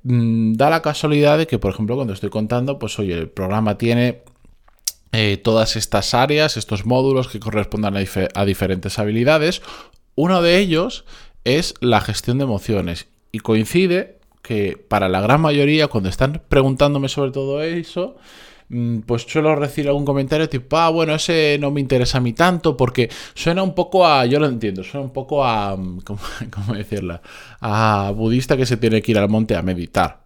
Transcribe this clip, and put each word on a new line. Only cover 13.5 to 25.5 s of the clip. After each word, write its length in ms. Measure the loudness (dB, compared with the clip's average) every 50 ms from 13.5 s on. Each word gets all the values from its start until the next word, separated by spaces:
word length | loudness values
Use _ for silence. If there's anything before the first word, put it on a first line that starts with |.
| 2 2 2 2 2 2 2 2 2 0 -2 -6 -14 _ _ _ _ _
que 340 | -8 -4 -2 -2 -2 -2 -4
para 320 | -8 -6 _ 0 0 2
la 140 | 2 0 0
gran 180 | 2 2 2 4
mayoría, 480 | 4 2 2 2 2 2 4 2 2
cuando 220 | 0 0 -2 -2 -2
están 320 | 0 0 -2 -2 -2 -6 -4 _
preguntándome 600 | 2 4 4 4 2 2 2 2 2 0 -2 -4
sobre 200 | -2 -2 -4 -2
todo 320 | -4 -6 -6 -4 -4 -4
eso, 540 | -4 -4 -4 -6 -8 -8 -6 -6 -6 -6 -8 -18 _ -20 -20 -20 -20 -20 -20 -20 _ _
mm, 320 | -6 -4 -2 -2 -2 -4
pues 200 | -2 -4 -4 -4
suelo 340 | -4 -2 -2 2 2 2 2
recibir 340 | 2 0 -2 -2 -4 0 0
algún 140 | 0 0 0
comentario 460 | 0 0 0 0 0 0 0 0 -2
tipo, 280 | -2 -6 -4 0 2
"Ah, 120 | 2 4 4
bueno, 240 | 2 2 0 0 0
ese 440 | -2 0 0 2 2 2 2 2 0
no 80 | 0 -2
me 100 | -2 -2
interesa 380 | 0 0 2 2 2 2 0
a 40 | 0
mí 120 | 0 0 2
tanto", 420 | 2 2 2 2 2 0 0 2
porque 360 | 2 0 0 2 0 0 0 -2 -14 -18 -16 -14
suena 260 | -4 -2 0 0 0
un 140 | 0 -2 0
poco 280 | -2 -2 2 4 4 6
a, 180 | 6 6 6 4
yo 140 | 4 4 2
lo 80 | 2
entiendo, 360 | 2 0 -2 -4 -4 -4 -6 -10
suena 220 | -10 -10 -10 -10
un 80 | -8 -8
poco 320 | -8 -6 -2 0 0 2
a, 320 | 2